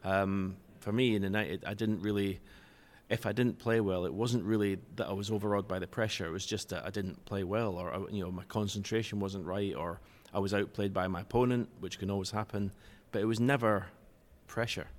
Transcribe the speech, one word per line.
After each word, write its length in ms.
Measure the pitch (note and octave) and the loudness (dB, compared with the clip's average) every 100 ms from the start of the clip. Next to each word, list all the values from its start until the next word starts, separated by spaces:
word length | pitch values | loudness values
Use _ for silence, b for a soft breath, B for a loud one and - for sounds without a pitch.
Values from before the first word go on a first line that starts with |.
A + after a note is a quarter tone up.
Um, 540 | F#2+ F#2+ G2 G2 F#2+ F#2+ - - | 2 2 2 0 -2 -6 -16 -10
for 120 | G2+ | -2
me 240 | A2 B2+ G#2+ | 2 4 4
in 60 | |
the 80 | F#2+ | 2
night, 220 | G#2 F2 | 0 0
it, 120 | F#2 | -4
I 120 | - G#2 | -6 -2
didn't 260 | A2 G#2 | 0 2
really, 380 | G2+ G2+ G2+ F#2+ B B B B B B - | 2 2 2 -2 B B B B B B -4
if 200 | A#2 - | -2 0
I 60 | |
didn't 260 | G#2+ B2 - | 2 2 2
play 200 | A#2+ A2+ | 2 4
well, 240 | G2+ F#2 F2 | 4 2 0
it 80 | E2+ | 0
wasn't 300 | A#2+ A#2+ F#2+ | 0 0 2
really 340 | A2 G2+ F#2+ - - | 2 4 0 -6 -6
that 120 | F2+ | -4
I 60 | |
was 160 | G2 G2+ | -4 -2
overawed 380 | G#2+ G#2 G2+ G2 | 0 2 0 0
by 100 | F#2 | -4
the 80 | F2+ | -4
pressure. 400 | - A2 - E2+ | -2 -2 0 -4
It 60 | |
was 120 | F2 | -4
just 260 | - G#2+ - | -4 -4 -4
that 140 | F2 | -6
I 60 | F#2 | -4
didn't 340 | G2+ F#2 - - | -4 -4 -6 -4
play 180 | G2 | -4
well, 320 | F2+ G#2+ A2+ F2 | 0 0 0 -2
or 180 | F2+ | -4
I, 60 | F#2 G2 | -4 -4
you 140 | G#2 | -4
know, 80 | F2+ | -4
my 140 | F#2 - | -6 -4
concentration 760 | A2 G2+ G#2 G2 A2 A2 G#2 | -2 0 -2 0 0 0 -2
wasn't 260 | G2 G2 E2 | -2 -4 -4
right, 300 | F#2+ G2 C2+ | -2 -2 -2
or 240 | E2+ E2+ B B B | -4 -6 B B B
I 60 | G2+ | -2
was 160 | G2 G2+ | 2 2
outplayed 360 | G#2 - G2+ | 0 0 0
by 160 | F#2+ F#2 | 2 0
my 140 | F2+ | -2
opponent, 480 | G2 A#2 B2 B2 A2+ - | 0 2 4 2 -2 -8
which 180 | F2+ - | -10 -6
can 100 | G2 | -2
always 220 | G2 F#2 | -2 -2
happen. 400 | G#2+ G#2 G#2 G2+ - B B B | -4 -2 -2 -2 -4 B B B
But 100 | A2 | 0
it 40 | G#2+ | 2
was 140 | A2+ | 4
never 460 | A#2+ C#3 A#2 G2+ F2+ - - - - - - | 4 4 4 4 0 -14 -20 -20 -20 -20 -8
pressure. 400 | - A#2 - D2 | -4 -2 -4 -8